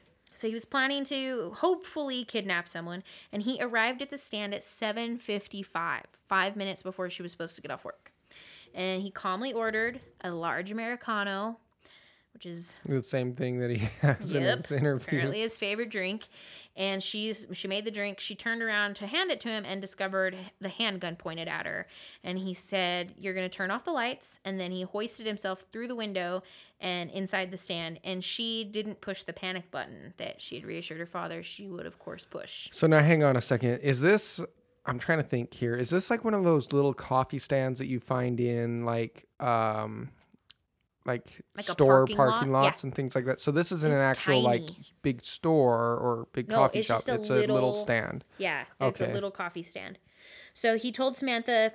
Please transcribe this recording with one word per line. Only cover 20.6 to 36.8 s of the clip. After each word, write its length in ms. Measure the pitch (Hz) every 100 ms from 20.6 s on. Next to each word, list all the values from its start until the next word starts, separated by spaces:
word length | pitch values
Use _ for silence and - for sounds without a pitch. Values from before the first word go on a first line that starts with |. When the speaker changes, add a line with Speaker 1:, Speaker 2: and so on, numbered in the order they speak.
| 190
Speaker 1:
handgun 460 | - 226 190 175 175
pointed 320 | 170 165 165
at 200 | 156 -
her. 180 | - - - - -
And 160 | - 185
he 160 | 190 180
said, 580 | - 196 180 180 180 -
"You're 160 | 190 185
gonna 120 | 185
turn 200 | 185 185
off 140 | 233
the 80 | 349
lights." 480 | 294 202 - - -
And 160 | 190 190
then 120 | 180
he 100 | 185
hoisted 460 | 185 208 226 - 220
himself 400 | 208 196 190 -
through 160 | 220 240
the 60 | 233
window 460 | 214 190 175 185 - - - -
and 300 | 180 180 170
inside 400 | 196 190 190 185
the 80 | 185
stand. 400 | - 170 165 165
And 200 | 185 185
she 400 | - - 226 226
didn't 360 | 208 214 214 196
push 200 | - 190
the 120 | -
panic 360 | 185 185 185 175
button 460 | 139 - 98 71 -
that 240 | - -
she 140 | - -
had 100 | -
reassured 320 | 165 165 160
her 80 | 170
father 380 | 180 170 165
she 240 | 175 - 196
would, 180 | 175 80
of 140 | -
course, 260 | - - -
push. 440 | - - - -
Speaker 2:
So 160 | - 160
now 140 | 156
hang 200 | 151 160
on 140 | 147 127
a 40 |
second. 360 | - 120 123 123
Is 200 | 143 127
this, 380 | 160 208 - - 175 _ _ _ -
I'm 100 | 123
trying 220 | - 160
to 40 |
think 300 | 147 123 120
here. 220 | - 120 120
Is 160 | 123
this 180 | 175 -
like 160 | 233 226
one 80 |
of 100 | 208
those 280 | 180 151 -
little 220 | 143